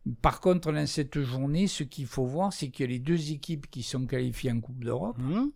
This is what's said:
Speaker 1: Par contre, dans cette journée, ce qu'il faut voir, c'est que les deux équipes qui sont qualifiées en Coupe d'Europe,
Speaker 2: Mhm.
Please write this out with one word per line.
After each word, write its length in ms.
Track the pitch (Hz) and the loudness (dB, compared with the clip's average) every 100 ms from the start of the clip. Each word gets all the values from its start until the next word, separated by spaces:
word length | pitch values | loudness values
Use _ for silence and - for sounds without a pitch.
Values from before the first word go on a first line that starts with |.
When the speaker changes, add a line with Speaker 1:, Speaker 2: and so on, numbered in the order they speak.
| - 117 | -6 4
Speaker 1:
Par 200 | 143 - | 4 4
contre, 320 | 185 180 156 | 4 4 4
dans 140 | 151 147 | 2 0
cette 320 | - 139 147 | 0 0 0
journée, 480 | 127 131 139 160 196 | 0 0 0 2 2
ce 160 | - | 0
qu'il 220 | 143 - 127 | -6 -6 -4
faut 200 | 139 127 | 0 0
voir, 260 | 151 196 | 2 0
c'est 180 | - 139 | 0 -6
que 120 | - | -2
les 160 | 127 123 | -2 0
deux 320 | 139 170 151 | 2 2 2
équipes 400 | 147 127 160 - | -4 -4 -6 -6
qui 140 | 127 | -8
sont 220 | 113 131 123 | -4 -2 0
qualifiées 440 | 131 127 113 127 | 0 0 0 0
en 80 | 117 | 0
Coupe 240 | 110 127 | -2 -8
d'Europe, 320 | 117 120 202 226 | -4 -2 -2 -2
Speaker 2:
Mhm. 320 | 131 196 285 | 0 2 0